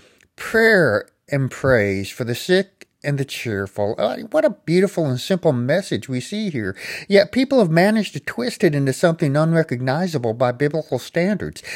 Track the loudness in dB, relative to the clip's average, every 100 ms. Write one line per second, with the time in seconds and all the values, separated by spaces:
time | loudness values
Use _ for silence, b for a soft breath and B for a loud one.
0 | b b b -16 -2 2 4 6 4 2
1 | -2 _ -6 -2 -2 -2 2 4 4 0
2 | -4 -6 -6 -4 0 0 0 _ -20 _
3 | -6 -4 -4 -6 -6 -4 -4 -4 -4 -2
4 | -2 -4 -4 0 0 -2 0 2 2 0
5 | -2 -2 -2 0 2 0 2 0 0 -6
6 | -4 -6 -6 -6 -4 -4 -4 -6 B B
7 | B 2 4 0 2 2 4 4 4 2
8 | -2 -6 -10 -6 -6 0 2 2 0 2
9 | 2 2 0 2 2 2 0 -2 -2 -2
10 | -2 -2 -2 0 0 0 -2 -2 -4 -6
11 | -4 -2 -2 -2 -6 -10 -14